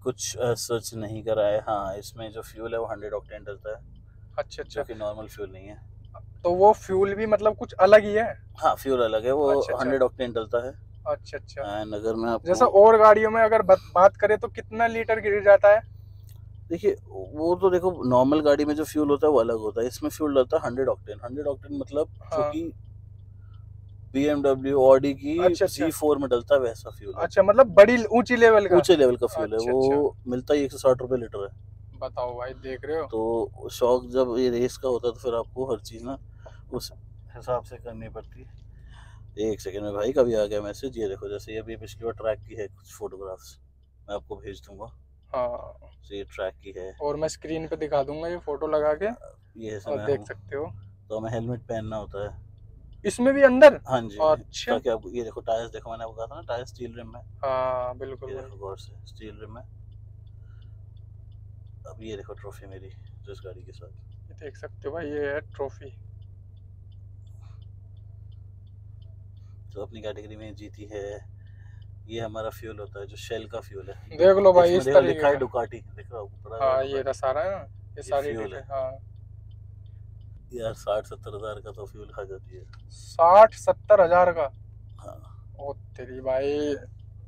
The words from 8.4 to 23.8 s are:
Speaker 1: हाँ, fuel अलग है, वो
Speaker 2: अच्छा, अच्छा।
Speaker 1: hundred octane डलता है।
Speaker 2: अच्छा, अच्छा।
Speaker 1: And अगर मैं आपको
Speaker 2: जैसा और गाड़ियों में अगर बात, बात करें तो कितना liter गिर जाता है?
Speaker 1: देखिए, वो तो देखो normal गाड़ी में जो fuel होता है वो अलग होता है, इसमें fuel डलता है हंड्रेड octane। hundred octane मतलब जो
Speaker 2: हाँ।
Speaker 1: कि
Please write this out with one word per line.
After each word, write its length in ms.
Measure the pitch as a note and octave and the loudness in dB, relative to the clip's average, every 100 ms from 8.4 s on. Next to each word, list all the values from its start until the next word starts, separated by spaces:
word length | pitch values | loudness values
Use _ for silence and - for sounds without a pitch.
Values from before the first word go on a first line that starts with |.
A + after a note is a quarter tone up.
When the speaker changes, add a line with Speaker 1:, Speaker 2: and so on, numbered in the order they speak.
| - - | -16 -2
Speaker 1:
हाँ, 180 | D#3 F#2+ | 0 0
fuel 240 | C3+ C3 | 0 2
अलग 240 | A2+ A2 | 2 0
है, 80 | A#2 | 0
वो 160 | C#3 C#3+ | 2 2
Speaker 2:
अच्छा, 240 | C#3 A2 | 2 0
अच्छा। 120 | B2 | -2
Speaker 1:
hundred 180 | B2+ C3+ | -2 2
octane 300 | B2 - B2 | 0 0 -6
डलता 340 | A2+ A2 A#2+ B2+ | -4 -2 -4 -4
है। 240 | - - - G#3 | -10 -20 -14 -8
Speaker 2:
अच्छा, 320 | - - C#3+ | -8 -8 -14
अच्छा। 460 | - - A#2 G#2 | -14 -12 -8 -8
Speaker 1:
And 100 | G#2+ | -8
अगर 200 | G#2 A2 | -6 -4
मैं 160 | A2+ A#2 | -2 -2
आपको 160 | A2+ E3 | -4 0
Speaker 2:
जैसा 200 | F#3+ B3 | 4 6
और 320 | G3 G#3+ A3+ | 10 10 10
गाड़ियों 320 | G#3+ G#3+ A3 | 10 8 6
में 120 | A3+ | 2
अगर 200 | A3 A3 | 4 4
बात, 160 | F3+ F#3 - | 6 4 4
बात 220 | E3+ D4 - | 6 6 6
करें 220 | G#3 G#3+ | 2 0
तो 100 | A3 | -2
कितना 380 | - - A3 A#3 | -10 -12 -2 -2
liter 340 | A3+ A3+ A3 | 0 -2 -2
गिर 220 | G#3 G3+ | 0 2
जाता 260 | G3+ G3+ G3+ | 8 8 10
है? 320 | G#3+ - - - - - - - - - | 6 4 -14 -20 -20 -20 -20 -20 -20 -10
Speaker 1:
देखिए, 280 | E3+ G3+ - - | -2 0 -2 -8
वो 460 | - F#2+ D3 E3 | -14 -14 -4 -2
तो 160 | F3+ F#3+ | 2 2
देखो 320 | F3+ F3+ E3 | 2 0 -2
normal 360 | B2+ B2 C3 D3+ | 2 4 6 4
गाड़ी 240 | D3 C#3+ | 4 4
में 100 | D3 | 2
जो 100 | D3+ | -2
fuel 260 | D3+ D3+ D3 | -2 -2 0
होता 160 | C#3+ D3+ | 2 4
है 60 | |
वो 80 | C#3 | 4
अलग 160 | A2+ A2+ | 2 0
होता 240 | G#2+ G#2+ | -4 -4
है, 60 | B2 | -4
इसमें 240 | - D3+ | -4 -8
fuel 240 | - D3+ | -4 0
डलता 220 | C#3 B2 D#3 | 2 2 0
है 60 | |
हंड्रेड 260 | C#3+ B2 B2+ | -2 -2 -2
octane। 320 | G#2 G#2 F#2+ | -2 -8 -14
hundred 220 | A#2+ C3+ C#3+ | -12 -8 -6
octane 320 | C3+ C#3+ C#3+ | -8 -10 -10
मतलब 300 | C3+ C#3+ D#3+ | -6 -4 -4
जो 340 | - - D#4+ | -8 -8 -4
Speaker 2:
हाँ। 80 | - | -4
Speaker 1:
कि 220 | D4+ E3 - - - - - - - - - - - | -4 -8 -12 -20 -20 -20 -20 -20 -20 -20 -20 -20 -20